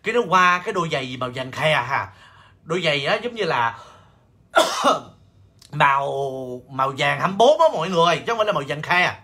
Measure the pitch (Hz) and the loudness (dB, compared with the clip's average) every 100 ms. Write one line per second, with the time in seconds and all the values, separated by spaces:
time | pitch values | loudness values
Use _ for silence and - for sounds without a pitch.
0 | 196 240 196 185 180 180 - 185 165 147 | 0 -2 2 4 4 2 -2 -4 -2 -4
1 | 131 127 127 123 127 123 156 143 120 131 | -6 -8 -8 -8 -10 -2 0 0 0 -4
2 | 95 - - - - _ - 170 165 143 | -6 -14 -20 -20 -20 _ -6 -2 -2 -2
3 | 143 220 240 233 175 135 117 - - - | -2 -4 -4 -4 -2 0 -2 -4 -18 -20
4 | _ _ _ _ _ - - - 285 190 | _ _ _ _ _ 0 0 0 0 0
5 | - _ _ _ _ _ - 147 147 139 | -6 _ _ _ _ _ -14 0 2 2
6 | 139 135 139 131 127 123 - 131 135 135 | -2 -4 -4 -6 -10 -12 -12 -2 -2 0
7 | 143 139 170 196 240 320 320 220 170 175 | -2 0 -2 4 6 6 4 2 -2 2
8 | 170 156 123 226 214 170 139 147 147 175 | 2 2 -2 -2 0 0 -4 -8 0 2
9 | 165 98 | 2 -2